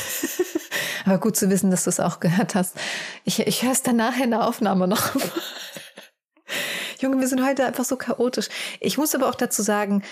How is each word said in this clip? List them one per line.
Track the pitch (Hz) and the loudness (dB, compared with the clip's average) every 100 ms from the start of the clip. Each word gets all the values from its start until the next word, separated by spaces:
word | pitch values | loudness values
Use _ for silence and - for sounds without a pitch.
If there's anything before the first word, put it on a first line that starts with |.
| - - - - | -4 -4 -4 -2
<laughs> | 359 320 - - - - - | -2 -2 -4 -4 -4 -2 2
aber | 190 | 4
gut | 220 202 | 2 2
zu | 196 | 2
wissen, | 190 190 | 4 4
dass | 180 - | 2 0
du | |
es | 175 | 0
auch | 175 - | -2 0
gehört | 180 175 185 196 | 2 2 2 0
hast. | 185 - - - - - - | -2 -4 -8 -6 -10 -8 -4
Ich, | 208 | -2
ich | 202 190 | 0 0
hör's | 240 269 | 0 0
dann | - 226 | 2 2
nachher | 226 247 262 | 2 2 2
in | |
der | 220 - | 2 0
Aufnahme | 247 202 190 180 | 2 2 4 4
noch. | 214 - 277 | 2 0 0
<laughs> | 175 339 - - - - - - - _ _ _ - - - - - - | -2 -4 -8 -10 -12 -14 -16 -20 -20 _ _ _ -8 -6 -4 -6 -8 -4
Junge, | 269 262 | 0 2
wir | 254 | 2
sind | 262 262 | 2 2
heute | 277 247 | 2 2
einfach | 240 240 | 0 -2
so | 254 | -2
chaotisch. | - - 240 247 - - - - | -2 0 0 0 -4 -6 -10 -4
Ich | - - | -2 0
muss | 302 - | 0 2
aber | 262 | 0
auch | 247 | 0
dazu | 247 - | -2 0
sagen, | 214 208 208 202 - | 0 0 2 0 -2